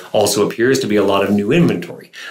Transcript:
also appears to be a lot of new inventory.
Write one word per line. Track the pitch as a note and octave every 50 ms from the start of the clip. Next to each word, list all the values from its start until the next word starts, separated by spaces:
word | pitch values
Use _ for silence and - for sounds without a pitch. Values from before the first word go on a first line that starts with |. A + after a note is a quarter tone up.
| - -
also | - A2 G2+ G2 G2+ G#2+ G2+ F2
appears | - - A#2 B2+ C3+ C3+
to | - G#2
be | G#2
a | G#2 G2
lot | G2 G2 G2 G2
of | G2
new | G#2 G#2 G2+ G#2+
inventory. | D3+ F3 D3+ A#2 G2+ F2 - - - - - - - - - -